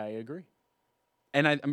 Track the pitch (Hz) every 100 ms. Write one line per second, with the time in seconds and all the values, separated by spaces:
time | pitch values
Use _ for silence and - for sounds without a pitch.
0 | 107 110 117 165 - _ _ _ _ _
1 | _ _ _ 139 151 147 143